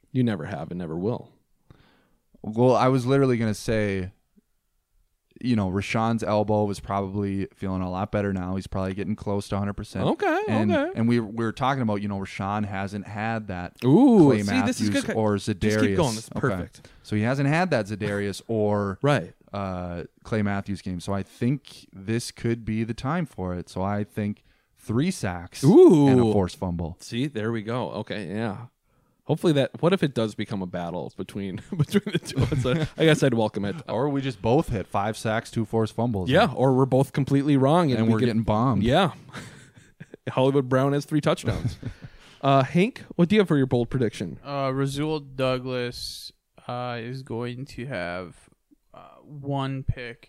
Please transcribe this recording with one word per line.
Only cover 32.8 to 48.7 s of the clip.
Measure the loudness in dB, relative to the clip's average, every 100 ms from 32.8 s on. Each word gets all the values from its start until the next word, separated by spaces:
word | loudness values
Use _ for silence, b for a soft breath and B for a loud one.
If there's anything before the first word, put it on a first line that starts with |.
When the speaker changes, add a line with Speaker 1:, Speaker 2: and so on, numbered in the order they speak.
| -2 2
Speaker 1:
I | 4
guess | 4
I'd | 4 2
welcome | 0 -2 -4
it. | -6 -6
Speaker 2:
Or | -2 -2
we | -2
just | -4 -4
both | 2 2 2
hit | -4 -4
five | -2 -2 -4
sacks, | -2 -2 -2
two | -4
forced | -2 0 0 0
fumbles. | -2 -2 2
Speaker 1:
Yeah, | 4 2
or | 2 4
we're | 4 4
both | 4 2
completely | 0 0 2 4 4
wrong | 4 4 4
and | 2
Speaker 2:
And | 2
Speaker 1:
we |
Speaker 2:
we're | 2
Speaker 1:
get | 2
Speaker 2:
getting | 2
bombed. | 0 2 2 2
Speaker 1:
Yeah. | 4 4 2 0 -12 B B B B
<laughs> | B B _ -20 -14 -6
Hollywood | 0 2 2 2
Brown | 2 2
has | 0 0
three | 0
touchdowns. | 0 0 -2 -2 -4 -6
Speaker 2:
<laughs> | B B B B B B
Speaker 1:
Uh, | 4 4
Hank, | 4 2 2 0 -8 0
what | 4
do | 4
you |
have | 4
for | 4
your | 4
bold | 2 0
prediction? | 0 -2 -2 -8 -10
Speaker 3:
Uh, | -8 -4 -2
Rasul | -2 -2 -2 -4 -4
Douglas, | -6 -4 -2 -2 -4 -4 -6 -8 -12 -12 -16 -20 _ _ -12
uh, | -8 -8 -8
is | -10 -10
going | -8 -6 -6 -8 -12
to | -12 -8
have, | -6 -6 -8 -10 -16 _ _ _